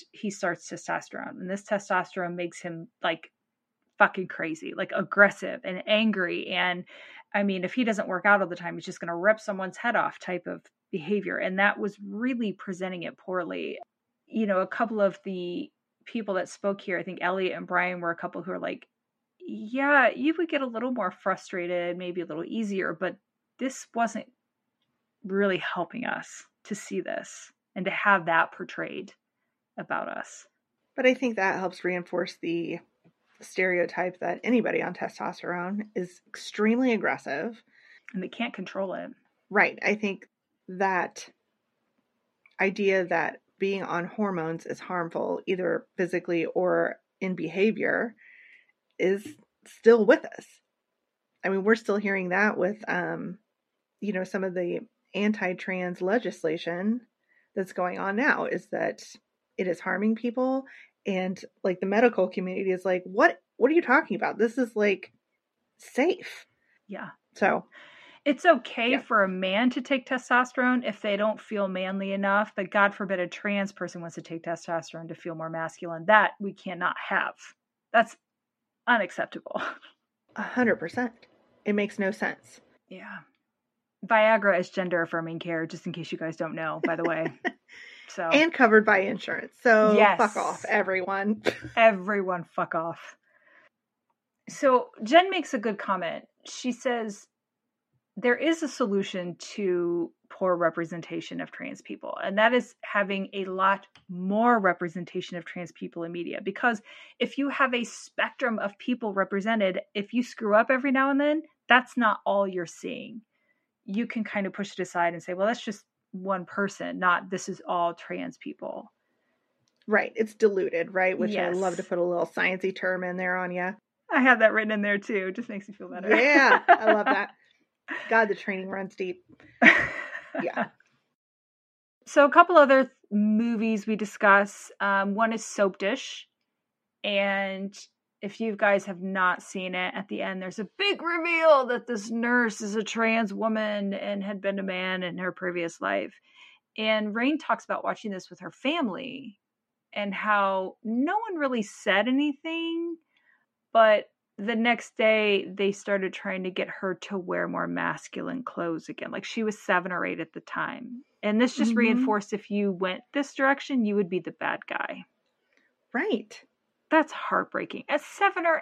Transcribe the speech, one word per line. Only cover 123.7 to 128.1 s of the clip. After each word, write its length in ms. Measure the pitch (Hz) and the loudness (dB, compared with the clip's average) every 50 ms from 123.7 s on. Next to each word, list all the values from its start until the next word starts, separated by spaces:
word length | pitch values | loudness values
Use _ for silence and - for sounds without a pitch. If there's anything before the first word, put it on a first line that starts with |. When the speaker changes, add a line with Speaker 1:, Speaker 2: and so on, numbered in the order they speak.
| 208 - _ _ _ _ _ - | -6 -10 _ _ _ _ _ -2
Speaker 1:
I 100 | 349 285 | 2 4
have 180 | 254 269 247 220 | 6 6 8 8
that 120 | 220 214 214 | 6 6 6
written 180 | 214 214 214 | 2 0 0
in 100 | 220 208 | 0 0
there 160 | 202 208 202 | 0 0 0
too. 300 | 202 202 - 226 196 190 | -2 -2 -2 -2 -2 -2
It 80 | 190 190 | -4 -6
just 120 | 233 233 - | -8 -8 -10
makes 180 | 214 196 - | -10 -12 -12
me 60 | - 202 | -14 -16
feel 160 | - 185 180 | -18 -16 -14
better. 200 | 180 180 190 202 220 | -12 -4 2 4 4
Speaker 2:
Yeah. 480 | 220 247 285 294 277 269 226 - - - | 6 6 6 8 8 8 8 6 6 8
I 240 | - 349 208 220 220 - | 8 6 8 8 6 4
love 120 | 208 208 | 6 4
Speaker 1:
<laughs> 0 | |
Speaker 2:
that. 280 | - - 196 202 - - _ _ _ _ _ _ _ _ _ _ - - - - | 2 2 2 0 -2 -8 _ _ _ _ _ _ _ _ _ _ -10 -10 -8 -2
God, 180 | - | 2